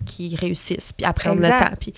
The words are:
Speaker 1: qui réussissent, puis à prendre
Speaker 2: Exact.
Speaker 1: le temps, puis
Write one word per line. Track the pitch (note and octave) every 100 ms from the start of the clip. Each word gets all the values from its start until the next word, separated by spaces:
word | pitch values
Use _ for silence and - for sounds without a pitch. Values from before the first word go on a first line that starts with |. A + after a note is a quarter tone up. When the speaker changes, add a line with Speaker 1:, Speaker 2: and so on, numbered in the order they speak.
| -
Speaker 1:
qui | - F3 E3
réussissent, | F3 F3 - F3 -
puis | - -
à |
prendre | E3+ - G3
Speaker 2:
Exact. | E3+ B3+
Speaker 1:
le | G3
temps, | -
puis | -